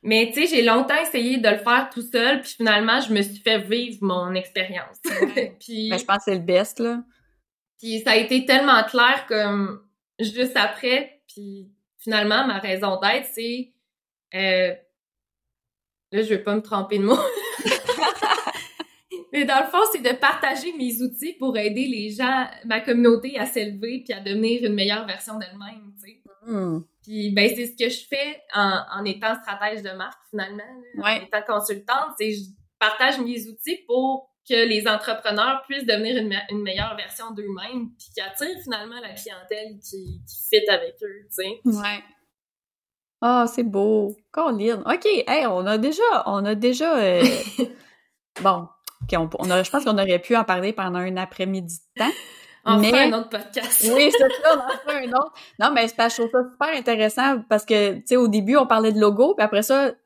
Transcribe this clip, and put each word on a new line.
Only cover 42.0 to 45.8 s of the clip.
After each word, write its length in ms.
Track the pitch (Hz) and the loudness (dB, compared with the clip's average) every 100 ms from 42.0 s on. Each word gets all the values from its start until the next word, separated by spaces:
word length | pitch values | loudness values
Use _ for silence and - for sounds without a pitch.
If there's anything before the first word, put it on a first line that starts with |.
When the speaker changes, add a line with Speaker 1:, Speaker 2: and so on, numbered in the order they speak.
| - _ _ _ _ _ _ _ _ _ _ _ | -12 _ _ _ _ _ _ _ _ _ _ _
Speaker 2:
Ah, 240 | 233 247 240 | 2 2 2
c'est 160 | 247 | 0
beau. 540 | 240 196 202 220 202 208 _ | -2 0 2 2 0 -6 _
Colin. 500 | - 320 220 214 226 - | -2 -2 0 -2 -2 -2
OK, 140 | 339 415 | -2 2
hey, 400 | 370 - 285 269 | 0 0 0 0
on 200 | 185 190 | 0 0
a 100 | |
déjà, 240 | 214 | 0